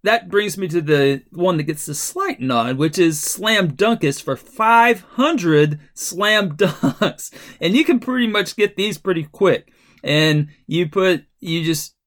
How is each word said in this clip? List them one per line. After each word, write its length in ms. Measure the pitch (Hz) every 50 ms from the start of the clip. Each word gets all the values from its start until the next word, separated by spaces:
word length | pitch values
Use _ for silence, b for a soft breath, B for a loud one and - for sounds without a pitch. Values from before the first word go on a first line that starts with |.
| -
that 260 | 196 220 226 - 180
brings 280 | 175 202 208 208 156
me 120 | 190 190 175
to 120 | 156 175
the 420 | 156 147 151 143 139 139 139 135 - _
one 260 | - 160 175 185 180
that 80 | 156 147
gets 220 | 139 156 151 -
the 80 | - 147
slight 460 | - - - - 359 392 392 285 -
nod, 360 | 123 131 127 117 113 120 131 131
which 200 | 151 160 156 185
is 220 | 175 165 160 151
Slam 520 | - - - - 185 214 220 208 190 165 131
Dunkest 500 | - 196 220 233 226 - 143 139 - -
for 140 | - 135
five 640 | - - - - - 220 220 233 233 233 240 233 -
hundred 800 | - - - - 254 302 339 254 175 170 156 147 151 156 147 b b b b
slam 580 | - - - - 170 202 208 214 214 208 185 143
<laughs> 40 |
dunks. 760 | 151 202 180 147 - - 277 247 - - 190 - - - - B B B B B B
And 160 | 156 170 196
you 80 | 269 320
can 140 | - 320 240
pretty 260 | - - 254 254 240
much 300 | 220 208 208 190 - -
get 200 | - 202 202 -
these 220 | - 196 214 214 -
pretty 260 | _ 190 180 165 156
quick. 480 | - _ - 196 185 139 - - b b b b b b b b
And 440 | - 143 151 156 156 151 151 147 147 b b b
you 220 | - 151 170 175 156
put, 360 | - 196 190 190 180 147 - _ _ _
you 240 | - 185 165 170 160
just 300 | 160 160 151 - - _ _ _